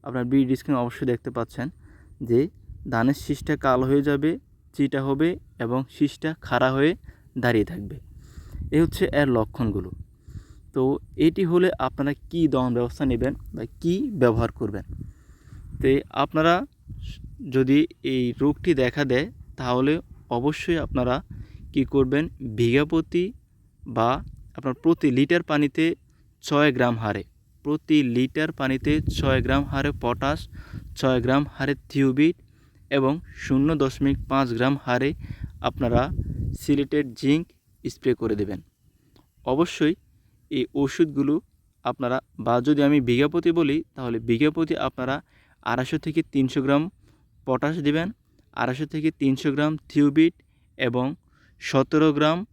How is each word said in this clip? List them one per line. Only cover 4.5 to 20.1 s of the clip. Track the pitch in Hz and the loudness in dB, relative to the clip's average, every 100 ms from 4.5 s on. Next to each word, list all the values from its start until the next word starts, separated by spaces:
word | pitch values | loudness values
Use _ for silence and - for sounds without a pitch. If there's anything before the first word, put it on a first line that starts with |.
| _ _ | _ _
চিটা | - 139 139 | -2 -2 0
হবে | 135 139 160 180 - - | -2 0 0 -2 -12 -8
এবং | 117 127 131 | -2 -2 -4
শীষটা | - 143 - 156 160 | -2 -2 -2 -8 -6
খাড়া | - 123 131 | -2 2 2
হয়ে | 135 147 180 - - - 135 | 4 2 0 -10 -20 -12 -2
দাঁড়িয়ে | 120 117 101 | 2 2 0
থাকবে। | 90 104 143 - - - - - - - | -6 -12 -14 -18 -20 -20 -20 -16 -12 -2
এই | 147 | 0
হচ্ছে | 160 - 185 | 0 0 -2
এর | 143 139 | 2 2
লক্ষণগুলো। | 120 110 - 113 101 92 - - _ - - - - - | 2 0 -2 -2 -2 -6 -14 -18 _ -18 -18 -18 -20 -8
তো | 135 131 143 - - | 0 0 0 -6 2
এটি | 156 165 | 2 2
হলে | 180 180 180 - | 2 4 2 0
আপনারা | 131 - 143 143 - | -4 -2 -4 -4 -6
কী | 170 160 | 0 2
দমন | 131 127 | 2 0
ব্যবস্থা | 120 120 - 139 | 0 -2 -2 -2
নেবেন | 123 127 - - | 0 -2 -4 -12
বা | - 113 - | -10 -12 -6
কী | 165 185 277 | -2 -2 -2
ব্যবহার | 196 123 110 117 | 2 2 2 -2
করবেন? | - 107 101 - - - - - - - - - - | -4 -8 -8 -12 -14 -14 -18 -20 -20 -20 -20 -16 -2
তো | 135 139 - - | 2 2 0 -4
আপনারা | 143 156 160 180 277 _ - - - - - - 196 | -2 2 2 2 -2 _ -18 -14 -12 -14 -16 -14 -2
যদি | 131 131 143 165 - | 0 4 4 2 -4
এই | 135 131 123 117 | -4 -2 -2 0
রোগটি | 139 147 - | 0 0 0
দেখা | 139 123 151 135 | 2 2 0 0
দেয়, | 123 185 - - - | 0 0 -10 -20 -8
তাহলে | 127 123 135 160 - | -2 0 2 0 -4